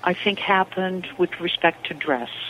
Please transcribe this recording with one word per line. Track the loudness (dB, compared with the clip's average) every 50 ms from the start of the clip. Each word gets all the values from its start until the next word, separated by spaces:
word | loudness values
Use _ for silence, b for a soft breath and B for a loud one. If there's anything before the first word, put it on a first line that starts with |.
| 2 0
I | 0
think, | 2 0 0 0 0
happened | 2 2 4 4 4 2 0 -2 -2 -2 -2 -4 -6 -8 0 0
with | 0 0 0 -4
respect | -4 -4 -2 4 2 2 2 2 -8 -8
to | -8
dress. | -6 -2 0 0 0 -2 -6 -10 -10 -10